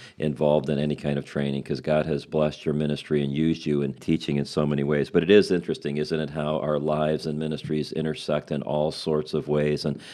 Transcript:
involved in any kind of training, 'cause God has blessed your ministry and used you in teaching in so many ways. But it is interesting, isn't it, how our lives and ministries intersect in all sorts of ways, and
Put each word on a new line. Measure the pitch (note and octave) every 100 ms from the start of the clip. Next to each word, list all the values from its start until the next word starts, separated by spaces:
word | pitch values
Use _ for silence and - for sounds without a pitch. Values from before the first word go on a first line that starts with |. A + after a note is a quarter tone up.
| - -
involved | D2+ C#2+ D2 D2+ C#2
in | D2
any | D2 D2
kind | D2+ C#2+
of | C#2
training, | D2 C#2 C#2
'cause | C2+ C#2
God | C2 D2+ D#2
has | C#2+
blessed | - D#2 D2+ D2
your | -
ministry | D2 D2+ D2 - D2+
and | C#2+
used | C#2+ D#2+ E2 D#2
you | D2
in | C#2+
teaching | C2+ - D#2+ - C#2+
in | C#2
so | - D2+
many | C#2+ C#2
ways. | D2+ C#2
But | F2
it | E2
is | G#2 F#2
interesting, | F2+ E2+ D2+ D2 C#2+
isn't | D2+ D#2+
it, | D2+
how | D2+ D2+ D#2
our | D2+ D2+
lives | D2 D2+ D#2 D#2 D#2+
and | D2+
ministries | D#2 D2+ C#2+ D#2 C#2+
intersect | - D#2 D2+ - D2+ -
in | D2+
all | - D2+ D2+
sorts | - - D2+ D2+
of | D#2 C#2+
ways, | D2 D2 D2
and | D#2 C#2+ -